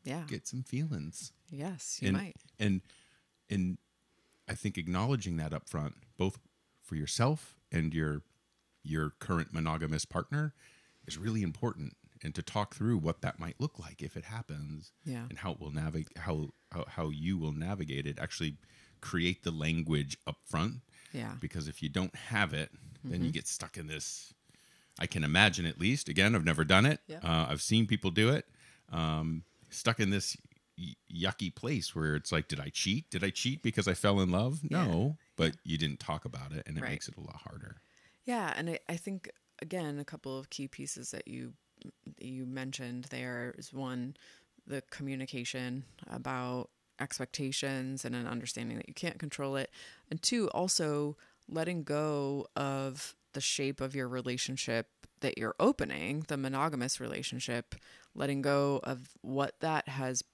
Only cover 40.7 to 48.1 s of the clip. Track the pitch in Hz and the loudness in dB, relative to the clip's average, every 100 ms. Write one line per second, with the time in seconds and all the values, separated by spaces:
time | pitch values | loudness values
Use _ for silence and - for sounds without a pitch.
40.7 | - 135 - 123 - - 127 123 - _ | -8 -8 -8 -8 -10 -10 -10 -10 -14 _
41.7 | _ - _ - 151 127 131 127 131 131 | _ -20 _ -18 -14 -10 -8 -6 -6 -6
42.7 | 135 123 123 123 127 127 123 123 - - | -6 -6 -8 -6 -6 -4 -4 -6 -8 -12
43.7 | 135 131 127 123 143 - - _ _ - | -8 -4 -4 -6 -8 -20 -20 _ _ -8
44.7 | 139 - - 139 135 131 131 120 127 123 | -8 -8 -8 -6 -4 -4 -4 -4 -4 -4
45.7 | 127 127 - - 120 127 127 127 127 - | -4 -8 -16 -10 -6 -4 -2 -2 -4 -6
46.7 | _ _ - 135 - 127 - 139 135 139 | _ _ -8 -6 -4 -6 -4 -2 0 0
47.7 | 135 131 135 123 | -2 -2 -4 -2